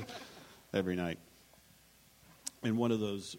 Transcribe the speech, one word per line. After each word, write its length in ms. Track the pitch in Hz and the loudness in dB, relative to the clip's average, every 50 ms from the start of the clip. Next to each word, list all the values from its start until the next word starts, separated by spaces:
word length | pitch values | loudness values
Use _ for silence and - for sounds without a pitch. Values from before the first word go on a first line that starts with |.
| - - - - - - - | -4 -8 -10 -12 -14 -14 -18
<laughs> 380 | - - - - - - - - | -20 -20 -20 -20 -20 -10 0 0
every 200 | 101 92 92 90 | 2 2 2 2
night. 220 | 90 87 85 85 87 - - - - - - - - - - - - - - - - - - - - - - - - - - - - | 2 0 -2 -2 -6 -10 -16 -20 -20 -20 -20 -20 -20 -20 -20 -20 -20 -20 -20 -20 -20 -20 -20 -20 -20 -20 -20 -20 -14 -12 -14 -10 -2
And 140 | - 117 110 | 0 2 2
one 160 | 117 120 117 | 4 4 4
of 80 | 117 110 | 4 4
those 360 | 107 104 101 98 95 - - | 2 0 0 -2 -6 -8 -10